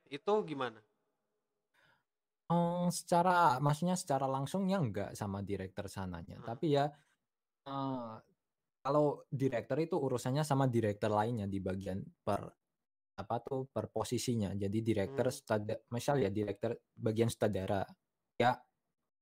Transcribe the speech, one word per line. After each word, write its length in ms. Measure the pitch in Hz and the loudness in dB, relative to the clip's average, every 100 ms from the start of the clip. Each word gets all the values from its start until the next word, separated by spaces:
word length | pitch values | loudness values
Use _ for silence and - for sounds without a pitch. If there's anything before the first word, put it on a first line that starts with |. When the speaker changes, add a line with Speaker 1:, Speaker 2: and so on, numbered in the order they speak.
| - | -14
Speaker 1:
itu 220 | 139 - 214 | -6 0 2
gimana? 400 | 170 143 123 110 - _ _ _ _ _ _ _ _ _ _ _ _ _ _ _ - | 0 -2 -4 -6 -20 _ _ _ _ _ _ _ _ _ _ _ _ _ _ _ -2
Speaker 2:
Oh, 400 | 170 170 175 180 | 2 2 0 0
secara, 720 | 175 - 175 175 175 165 127 | 0 2 2 4 6 6 6
maksudnya 340 | 143 147 175 | 2 2 0
secara 300 | 180 - 135 | 0 0 0
langsungnya 560 | 135 135 135 190 196 190 | 0 -2 -2 -2 0 2
enggak 320 | 131 101 98 | 0 -2 -6
sama 320 | - 104 98 | -4 -4 -4
direktur 400 | 98 95 95 - 95 | -4 -4 -6 -8 -10
sananya. 540 | - 95 87 87 - | -8 -8 -8 -10 -12
Speaker 1:
Hmm. 60 | 120 | -10
Speaker 2:
Tapi 180 | 156 170 | -4 0
ya, 140 | 143 147 - _ _ _ _ _ _ - | 2 2 -4 _ _ _ _ _ _ -10
eh, 460 | 139 135 131 117 110 - _ _ _ _ _ | -6 -4 -4 -8 -14 -18 _ _ _ _ _
kalau 260 | - 147 151 - - | 0 2 2 0 -6
direktur 500 | 135 131 117 - 131 | -2 0 0 -2 -2
itu 220 | 165 180 | 0 0
urusannya 420 | 135 123 127 135 | 0 -2 -2 0
sama 220 | 151 139 | 2 2
direktur 480 | 135 117 107 101 110 | 2 2 0 2 2
lainnya 320 | 107 110 123 | 2 2 0
di 160 | 101 95 | -2 -2
bagian 400 | 95 95 95 95 - - | -4 -4 -4 -6 -8 -10
per, 240 | - 101 - - _ _ _ _ _ - | -4 -2 -4 -16 _ _ _ _ _ -12
apa 180 | - 117 | -4 -4
tuh, 300 | - 131 131 | -4 -6 -4
per 240 | - 104 | -6 -4
posisinya. 640 | - 107 120 - 117 98 98 | -4 -2 -2 0 0 0 -2
Jadi 220 | 98 110 | -2 0
direktur 480 | 113 104 95 - 123 | 0 0 0 0 -2
Speaker 1:
Hmm. 60 | |
Speaker 2:
studa-, 480 | 123 - 107 104 107 - | -2 0 -2 0 -6 -6
misal 260 | 120 - 143 | -6 0 2
ya 140 | 101 | 2
direktur 400 | 101 104 101 113 117 _ - | 0 -2 -2 -4 -4 _ -4
bagian 320 | 113 110 113 | 0 2 2
sutradara, 560 | - 127 95 95 101 - - _ _ _ | 2 0 2 0 0 -2 -8 _ _ _
ya 220 | - 120 123 - _ _ _ _ _ | 2 2 2 -4 _ _ _ _ _